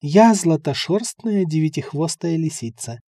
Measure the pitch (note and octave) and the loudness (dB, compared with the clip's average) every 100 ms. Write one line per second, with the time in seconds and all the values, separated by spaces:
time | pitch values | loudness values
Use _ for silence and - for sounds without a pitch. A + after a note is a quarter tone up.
0 | D3 E3 A3+ G3+ E3+ D#3 D3+ C3+ - F#3+ | 4 6 6 6 2 0 -2 -6 -2 -2
1 | A#3 - A3+ G#3 F3+ D#3 D#3 D3+ - C#3+ | -2 -8 -2 0 0 0 0 -2 -8 -4
2 | E3 - E3+ E3 D#3+ - A#2 - - A#2 | -4 -4 -4 -2 -4 -6 -12 -12 -14 -14